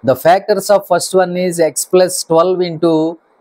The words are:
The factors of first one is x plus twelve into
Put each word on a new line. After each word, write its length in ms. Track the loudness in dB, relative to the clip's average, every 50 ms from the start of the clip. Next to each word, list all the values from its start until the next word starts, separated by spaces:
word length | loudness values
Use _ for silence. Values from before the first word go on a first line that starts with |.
| 0
The 100 | 0 -2
factors 540 | 2 4 2 2 2 2 0 -2 -2 2 2
of 180 | 0 0 2
first 280 | 0 -2 -2 -2 0 0
one 200 | 0 0 0 -2
is 240 | -4 -4 -4 0 0
x 280 | -2 -2 -2 -4 -6
plus 360 | -4 0 0 0 0 -2 -8 -4
twelve 360 | _ 0 2 2 2 0 -2
into 580 | -2 -4 -4 -2 0 0 2 2 0 -2 -4 -8 _ _ _ _